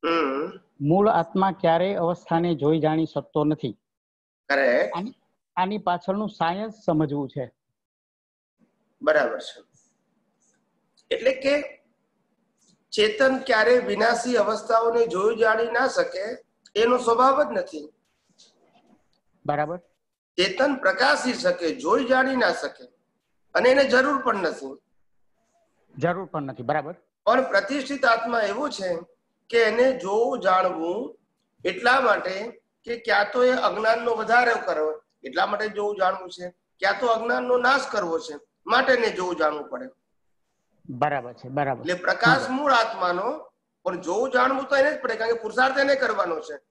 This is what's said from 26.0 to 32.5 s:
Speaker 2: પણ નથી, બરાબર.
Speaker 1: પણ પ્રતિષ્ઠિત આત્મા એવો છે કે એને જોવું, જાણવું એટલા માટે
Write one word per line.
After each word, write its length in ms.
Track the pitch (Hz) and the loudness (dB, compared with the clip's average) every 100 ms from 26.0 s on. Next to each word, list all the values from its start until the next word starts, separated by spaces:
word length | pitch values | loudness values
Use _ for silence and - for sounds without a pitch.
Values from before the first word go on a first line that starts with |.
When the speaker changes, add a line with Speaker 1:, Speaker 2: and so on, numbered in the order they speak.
| 170 175 180 | -4 -4 -6
Speaker 2:
પણ 160 | 160 | -8
નથી, 220 | 139 127 | -10 -10
બરાબર. 320 | 123 151 143 175 _ _ - | -4 -4 -4 -14 _ _ 0
Speaker 1:
પણ 180 | 247 | 2
પ્રતિષ્ઠિત 640 | 262 202 202 285 262 277 254 | 2 -2 -2 -6 -6 -2 2
આત્મા 340 | 226 233 233 | 2 0 -2
એવો 300 | 202 208 294 | -2 -4 -6
છે 300 | - 190 170 180 _ _ _ _ | -6 -6 -6 -8 _ _ _ _
કે 80 | 233 | 2
એને 420 | 220 220 254 262 | 2 4 2 2
જોવું, 400 | 185 208 247 254 | -2 0 0 0
જાણવું 760 | 185 185 185 160 165 196 277 - _ _ _ _ 180 | 2 2 2 -2 -4 -4 -8 -14 _ _ _ _ -6
એટલા 360 | 185 240 262 | 0 2 2
માટે 600 | 247 190 180 190 226 | 2 0 -2 -8 -10